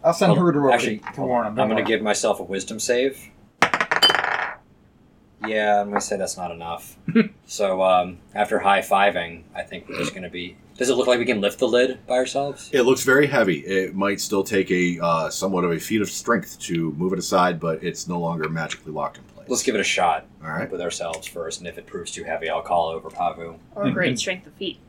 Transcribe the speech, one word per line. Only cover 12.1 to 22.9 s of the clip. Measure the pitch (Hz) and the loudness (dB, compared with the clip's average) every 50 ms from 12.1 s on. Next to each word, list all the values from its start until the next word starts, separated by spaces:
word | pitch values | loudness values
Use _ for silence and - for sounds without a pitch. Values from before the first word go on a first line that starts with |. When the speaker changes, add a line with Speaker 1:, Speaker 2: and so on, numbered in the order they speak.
| 123 | 0
Speaker 2:
ourselves? | 127 127 127 - 139 143 143 139 - - - | 0 0 0 -2 -4 -4 -4 -6 -10 -12 0
Speaker 4:
It | - 135 | 2 4
looks | 120 123 131 127 - | 4 4 4 2 4
very | 127 127 139 147 135 | 4 6 6 6 4
heavy. | 127 117 110 95 85 73 | 4 2 2 2 0 -2
It | 69 87 98 95 95 87 85 | -2 -2 -2 -2 -2 -2 -2
might | 95 98 101 101 - | -2 0 0 0 -2
still | - - 104 98 | -4 -2 0 0
take | 95 - 107 98 92 - | 0 0 0 0 0 2
a, | 95 90 90 90 87 80 | 2 2 2 0 0 0
uh, | 85 85 85 - - - | 0 0 0 0 0 -4
somewhat | - - - 101 95 90 | -4 -4 -4 -2 0 0
of | 87 87 | 0 0
a | 82 78 | -2 -2
feat | - - 110 110 | -2 -2 0 0
of | 101 90 | 0 -2
strength | - - - - 117 98 87 - - - | -6 -8 -2 0 0 0 -2 -8 -14 -14
to | - - 87 82 82 80 73 | -8 -4 -2 -2 -2 -2 -2
move | 73 87 92 | -2 -2 -2
it | 92 87 | -2 -2
aside, | 85 - 98 92 90 90 87 80 | -4 0 2 2 4 2 0 -2
but | 80 82 80 78 - | -4 -4 -4 -2 -4
it's | 87 82 - - 87 | -6 -6 -6 -8 -6
no | 90 87 | -4 -4
longer | 85 82 85 80 78 78 | -4 -4 -4 -4 -4 -4
magically | 80 82 78 76 - - - 80 | -4 -6 -6 -6 -8 -12 -12 -10
locked | 76 76 71 71 - - | -8 -6 -6 -8 -8 -14
in | - | -20
place. | - - - - - | -20 -20 -20 -6 -4
Speaker 2:
Let's | 127 117 | -4 0
give | - 131 113 | 0 0 0
it | 104 | 0
a | 95 | 0
shot | - - 95 90 85 - - - - - - | 0 0 2 2 2 2 0 -4 -12 -20 -16
Speaker 4:
All | 78 80 | -10 -8
right. | 80 85 - 95 | -6 -6 -6 -6
Speaker 2:
with | 95 87 | -6 -6
ourselves | 87 87 - - 87 82 82 92 - - | -4 -6 -6 -6 -6 -8 -8 -10 -12 -14
first, | - 87 82 82 82 - | -10 -10 -8 -8 -10 -10
and | 90 85 | -12 -12
if | 82 - | -14 -14
it | - | -18
proves | - - 92 85 - | -12 -12 -10 -10 -10
too | - 87 - | -12 -10 -8
heavy, | 85 80 82 82 80 | -6 -6 -4 -4 -4
I'll | 80 82 | -4 -4
call | 82 - 87 85 82 | -2 0 0 0 0
over | 82 | 0